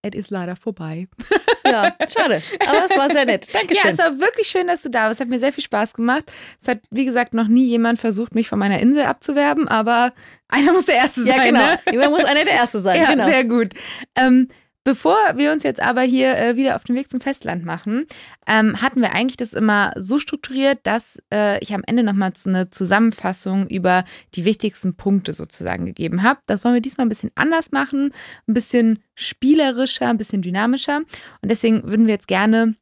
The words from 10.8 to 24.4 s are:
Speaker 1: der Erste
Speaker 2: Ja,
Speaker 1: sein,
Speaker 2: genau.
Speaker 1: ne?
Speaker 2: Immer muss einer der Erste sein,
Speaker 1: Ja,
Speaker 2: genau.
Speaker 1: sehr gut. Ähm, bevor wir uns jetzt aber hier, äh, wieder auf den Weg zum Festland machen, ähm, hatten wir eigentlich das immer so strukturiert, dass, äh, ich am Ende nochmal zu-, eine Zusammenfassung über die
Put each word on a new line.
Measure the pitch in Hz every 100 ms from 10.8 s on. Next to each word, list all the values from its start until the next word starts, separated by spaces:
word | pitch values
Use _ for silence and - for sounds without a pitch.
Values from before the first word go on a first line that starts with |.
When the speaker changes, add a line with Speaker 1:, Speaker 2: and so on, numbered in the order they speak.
| -
Speaker 1:
der | 247
Erste | 254 - 226
Speaker 2:
Ja, | 254
Speaker 1:
sein, | 247
Speaker 2:
genau. | 240 294
Speaker 1:
ne? | 359 -
Speaker 2:
Immer | 240 285
muss | 294
einer | 254 285 320
der |
Erste | - 240 214
sein, | 190 185
Speaker 1:
Ja, | 311
Speaker 2:
genau. | 285 233
Speaker 1:
sehr | 262
gut. | 240 240 214 - - - - -
Ähm, | 254 254 262 - _ _ -
bevor | 262 311 403 415 240
wir | 294
uns | 311
jetzt | 285 240
aber | - 247
hier, | 254 262 262 254
äh, | 233 240
wieder | 269 214
auf | -
den | 247
Weg | 285
zum | 254
Festland | 277 277 - 175 170
machen, | 165 208 226 320 - - - -
ähm, | 220 220 196
hatten | 262 262
wir | 226
eigentlich | - 254 254
das | 233
immer | - 220 208 196 -
so | 190 277
strukturiert, | - 294 - 262 269 269
dass, | - 220 - - _
äh, | 208 208 202
ich | -
am | 202 -
Ende | 233
nochmal | 220 196 190
zu-, | 185 190
eine | 185 185
Zusammenfassung | - 180 196 226 220 190 190 190 190 190
über | 190 185 180 180 - _
die | -